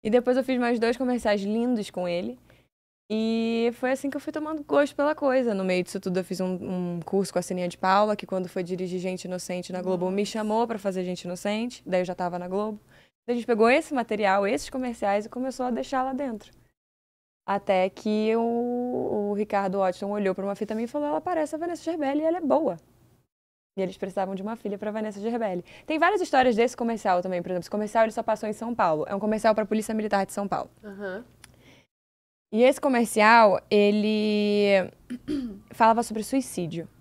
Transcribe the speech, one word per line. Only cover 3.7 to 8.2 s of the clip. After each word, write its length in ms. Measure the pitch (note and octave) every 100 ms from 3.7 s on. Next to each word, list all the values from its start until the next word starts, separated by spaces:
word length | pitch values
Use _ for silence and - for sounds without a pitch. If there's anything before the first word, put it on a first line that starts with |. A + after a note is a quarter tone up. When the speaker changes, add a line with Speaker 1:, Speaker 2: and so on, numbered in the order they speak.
Speaker 1:
foi 160 | A#3 B3+
assim 160 | C4 C#4
que 60 | C#4
eu 40 |
fui 120 | D#4
tomando 300 | D4+ D4+ D#4
gosto 300 | D4 C#4+ C#4+ -
pela 180 | C#4+
coisa. 400 | D4+ C#4+ C4 A#3+
No 100 | G3
meio 180 | F#3+ F3+
disso 160 | F3+ G3
tudo, 180 | F#3+ F3+
eu 60 |
fiz 160 | F3+ F3+
um, 140 | F#3 F#3 G3 F3+ F3 F3
um 40 |
curso 280 | - G3 F#3
com 60 | F3+
a 40 |
Sininha 260 | F3+ F3+ F3+
de 80 | -
Paula, 400 | F#3+ G3 G#3+
que 100 | G#3